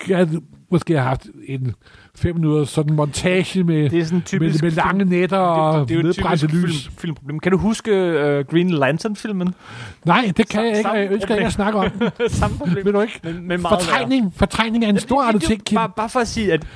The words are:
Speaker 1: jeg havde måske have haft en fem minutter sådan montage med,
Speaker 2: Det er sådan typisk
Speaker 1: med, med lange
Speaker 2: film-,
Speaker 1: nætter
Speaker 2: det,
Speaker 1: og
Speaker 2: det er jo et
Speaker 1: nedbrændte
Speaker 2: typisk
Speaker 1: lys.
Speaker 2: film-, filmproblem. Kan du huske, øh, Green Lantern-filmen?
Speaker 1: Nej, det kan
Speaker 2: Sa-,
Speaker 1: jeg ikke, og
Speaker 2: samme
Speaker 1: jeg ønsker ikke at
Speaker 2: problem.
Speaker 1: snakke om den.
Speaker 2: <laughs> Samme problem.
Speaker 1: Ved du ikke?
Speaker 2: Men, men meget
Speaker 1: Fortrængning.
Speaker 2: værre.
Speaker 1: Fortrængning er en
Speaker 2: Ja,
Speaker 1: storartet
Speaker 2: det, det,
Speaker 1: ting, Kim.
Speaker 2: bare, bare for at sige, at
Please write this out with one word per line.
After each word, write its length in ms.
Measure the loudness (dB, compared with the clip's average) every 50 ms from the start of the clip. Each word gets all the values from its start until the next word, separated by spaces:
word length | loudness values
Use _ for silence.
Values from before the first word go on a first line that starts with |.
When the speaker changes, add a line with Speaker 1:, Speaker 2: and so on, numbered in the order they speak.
| -4 -2
Speaker 1:
jeg 80 | 2
havde 240 | 2 2 2 0 -4 -6 -10 -20 -16 -6 -2
måske 220 | -2 0 0 2 0
have 100 | 2 2
haft 220 | 0 -2 -4 -6 -14 -20 -18 -12 -8
en 260 | -6 -4 -4 -4 -6 _ _ -20 -20 -20 -20 -20 _
fem 200 | -2 -2 -2 0
minutter 300 | 0 0 2 2 2 0
sådan 300 | 0 -2 -2 0 2 2
montage 680 | 0 0 -2 -2 -2 0 0 2 2 0 0 0 0 2
med, 260 | 2 2 2 2 2
Speaker 2:
Det 80 | 2 0
er 40 | 0
sådan 180 | 0 -2 -2
typisk 400 | -2 -2 -2 0 0 2 2 2
Speaker 1:
med, 80 | 0 0
med 60 | 0
lange 240 | 0 0 0 2 2
Speaker 2:
film-, 100 | 2 2
Speaker 1:
nætter 280 | 2 2 2 2 2 2
Speaker 2:
det, 80 | 2
Speaker 1:
og 420 | 2 2 2 2 2 2 2 2 2
Speaker 2:
det 20 |
er 40 | 0
jo 140 | 2 2 2
et 80 | 0
Speaker 1:
nedbrændte 300 | 0 0 0 2 2 2
Speaker 2:
typisk 180 | 2 2 2 0
Speaker 1:
lys. 160 | 0 -2 -4 -6
Speaker 2:
film-, 120 | -10 -14 -10
filmproblem. 420 | -8 -8 -8 -8 -10 -10 -8 -2
Kan 120 | 0 2
du 60 | 2 2
huske, 320 | 2 0 -2 -2 0 0
øh, 540 | 2 2 2 2 2 2 2 2 2 0 0
Green 260 | 0 0 2 2 2
Lantern-filmen? 840 | 2 2 2 2 0 0 -2 -6 -6 -6 -6 -6 -4 -2 -2 -4 -4 -6 -14 -20 -16 -16 -16 -16 -14 -4 0
Speaker 1:
Nej, 280 | 2 2 2 2 0 2
det 120 | 0 0 0
kan 120 | 0 -2
Speaker 2:
Sa-, 20 | 0
Speaker 1:
jeg 40 | 0
ikke, 100 | 0 0
og 40 |
Speaker 2:
samme 180 | 0 0 0 0
Speaker 1:
jeg 120 | 0 0
ønsker 220 | -2 -2 0 0 0
ikke 120 | 0 0
at 40 | 0
Speaker 2:
problem. 0 |
Speaker 1:
snakke 280 | 0 0 -2 0 0 0
om 120 | 0 0 0 -2 -2 -2 -2 -2
den. 100 | -2 -2
Speaker 2:
<laughs> 100 | 0 0
Samme 180 | 0 -2 -2 -2
problem. 260 | -2 -2 0 0 0
Speaker 1:
Ved 60 | 2
du 80 | 2 2
ikke? 200 | 0 0 -4 -10 -10
Speaker 2:
Men, 100 | -10 -10 -8 -6 -4
men 140 | -4 -2
meget 200 | 2 2 2 2
Speaker 1:
Fortrængning. 400 | 2 0 -2 -2 0 0 0 0 0
Speaker 2:
værre. 80 | 0 0
Speaker 1:
Fortrængning 480 | 0 -2 0 0 -2 0 0 0 0 2
er 40 | 2
en 60 | 2
Speaker 2:
Ja, 60 | 0
Speaker 1:
storartet 340 | 0 0 0 2 2 2 2
Speaker 2:
det, 60 | 2
det, 80 | 2 0
Speaker 1:
ting, 160 | -2 -2 -2
Kim. 120 | -2 0
Speaker 2:
bare, 140 | 0 0 -2 -4
bare 120 | -6 -6 -2
for 120 | -2 -2
at 80 | -2 -2
sige, 240 | -2 -2 0 0
at 100 | 0 0 -2 -6 -16